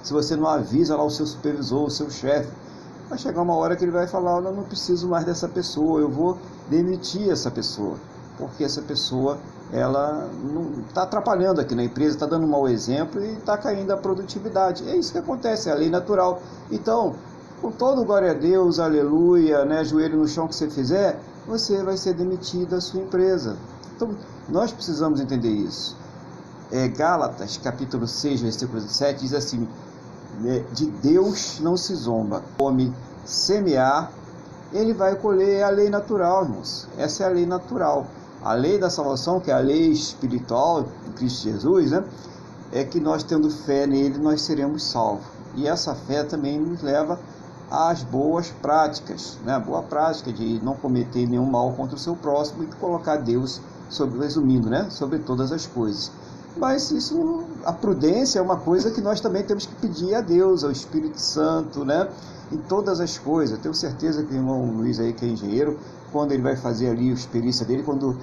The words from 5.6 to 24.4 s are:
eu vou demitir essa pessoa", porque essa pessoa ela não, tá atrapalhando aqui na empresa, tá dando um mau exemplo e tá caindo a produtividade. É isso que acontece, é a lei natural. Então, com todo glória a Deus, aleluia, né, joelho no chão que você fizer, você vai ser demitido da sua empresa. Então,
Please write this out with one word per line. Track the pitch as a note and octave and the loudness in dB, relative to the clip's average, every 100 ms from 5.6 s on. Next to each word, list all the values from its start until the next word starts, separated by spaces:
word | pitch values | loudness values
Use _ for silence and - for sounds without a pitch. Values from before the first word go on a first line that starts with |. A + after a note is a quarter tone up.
| F3 D3 D#3+ D#3 | -4 0 2 4
eu | D3 | 2
vou | C3 F3 F3+ - - - | 2 0 0 -8 -12 0
demitir | D#3 F3+ F3+ - F#3+ G3+ | 2 2 0 -4 -2 0
essa | D3 - | 2 0
pessoa", | A#2 G#2 G#2+ G2 C#2+ - - - - | -4 -6 -4 -4 -6 -12 -16 -14 -10
porque | C#3 - | -8 -4
essa | D3 D3+ | -4 -4
pessoa | - D3 - B2+ C3+ C#3+ - - - | -4 -2 0 0 0 -2 -8 -16 -6
ela | B2 B2+ C#3 D3 D3+ - - C3+ | 0 2 2 0 -2 -6 -6 -6
não, | D#3 D#3+ A#2+ - | -4 -4 -6 -6
tá | F#3 | -2
atrapalhando | F#3+ G#3 A3+ F#3+ F#3+ D#3+ | 0 0 2 2 4 2
aqui | C#3 A#2+ | 0 0
na | |
empresa, | A#2+ - D3+ D3+ | 0 2 0 2
tá | C#3+ | 0
dando | E3 D#3+ | 2 2
um | |
mau | C#3+ C3 | 4 4
exemplo | A2+ A#2+ C#3+ D#3+ G#3 | 2 0 0 -2 -4
e | G#3+ A3 | -6 -4
tá | - G#3 | -2 0
caindo | A3+ G3 G3 | 0 -2 0
a | G3 | -2
produtividade. | F#3+ F#3 F#3 G3+ G#3+ G3 F#3 F3 - | 0 -2 -4 -6 -2 2 2 0 0
É | F4 | 0
isso | - | 0
que | F4 | -2
acontece, | - B3+ A#3 G#3 E3 | -4 -2 -2 -2 0
é | |
a | D3 | 2
lei | D#3+ | 2
natural. | F3 F3+ G3 F3+ F3+ - - - | 2 2 4 4 2 -6 -14 -8
Então, | A2 A3+ A#3+ F#3 - - - - - | -4 0 2 2 -2 -12 -18 -18 -8
com | A3+ | -6
todo | A3 B3+ C4+ G3+ | 0 2 4 4
glória | G3+ F#3 | 4 4
a | |
Deus, | C#3+ E3 F#3+ F3+ D#3+ | 4 4 6 6 4
aleluia, | D#3+ D3+ C#3+ D#3 E3+ F3 D#3 D3 C#3+ | 4 4 4 6 8 8 6 6 4
né, | D#3 | 2
joelho | D3+ D#3 D#3 D#3 | 2 2 4 4
no | D3+ | 2
chão | E3 D#3+ | 0 -2
que | - | -2
você | D3+ | -2
fizer, | C#3+ B2+ F#3+ G3 - - - - | 0 2 4 4 2 -8 -14 -6
você | A3 - G3 | -2 0 0
vai | F#3+ F#3+ | 0 0
ser | F#3+ | 0
demitido | E3+ F3+ F3 - F3+ E3+ | 0 0 -2 -4 -4 -2
da | F3+ | -2
sua | - F#3 | -2 -6
empresa. | F#3+ F#3 F#3 F3+ A2+ F#2+ - - - - | -2 2 4 2 0 -6 -10 -16 -12 -6
Então, | A#3 G3+ - - | -4 -6 -12 -14